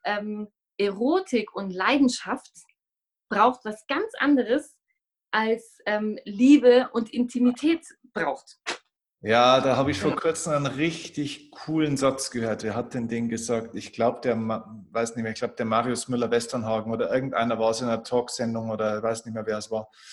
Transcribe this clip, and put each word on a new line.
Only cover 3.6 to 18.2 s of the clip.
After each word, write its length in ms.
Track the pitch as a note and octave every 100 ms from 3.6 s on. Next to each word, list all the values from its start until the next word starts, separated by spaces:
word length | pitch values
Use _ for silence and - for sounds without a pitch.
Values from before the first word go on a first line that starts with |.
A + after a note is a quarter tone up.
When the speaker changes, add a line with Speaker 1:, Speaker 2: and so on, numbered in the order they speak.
| G#3+
Speaker 1:
was 200 | G#3+ -
ganz 260 | C#4+ A4 -
anderes, 560 | C#4+ C#4 G#3+ C#4+ - _ _ _ _ _ -
als, 480 | A3 A3 A3+ - _ -
ähm, 320 | G#3 G#3+ G#3+
Liebe 680 | - G3+ C4 C#4+ A#3+ B3 B3+
und 160 | A#3 A3
Intimität 720 | A#3 B3 B3 B3 B3 D4 E4 - - _
braucht. 440 | - E3 - - - - - _ _ _ _
Speaker 2:
Ja, 380 | G#2+ A#2 B2 C3
da 140 | C3 B2
habe 140 | C#3
ich 80 | -
vor 120 | D3+
Speaker 1:
Ja. 40 | -
Speaker 2:
kurzem 380 | E3 D#3 E3+
einen 140 | D3 C#3+
richtig 840 | C3 E3 D#3+ - - C#3 - -
coolen 460 | - - D#3 D3+ C3+
Satz 320 | C3+ C3+ -
gehört. 340 | A#2+ A2+ G#2
Wer 120 | A2 A2
hat 180 | A#2+
denn 140 | B2+ A2+
den 200 | A#2 A#2
gesagt? 460 | A2+ - A#2 A2+ G2
Ich 160 | -
glaub, 300 | - A#2 A#2+
der 140 | B2+ A2
Ma-, 500 | A2+ A2 - A2 F#2
weiß 240 | A2+ A#2 A#2
nicht 80 |
mehr, 80 | A2+
ich 60 | G#2+
glaub, 180 | A#2 -
der 80 | A2+
Marius 420 | A2 B2 A#2 -
Müller-Westernhagen 840 | B2 A#2 A#2+ A#2 B2+ A2 A2+ G#2+
oder 180 | A2+ F2
irgendeiner 440 | B2+ C3+ A2+ A#2+ A2
war 140 | A2
es 100 | A2+
in 60 | B2
einer 160 | A2+
Talksendung 640 | A2+ B2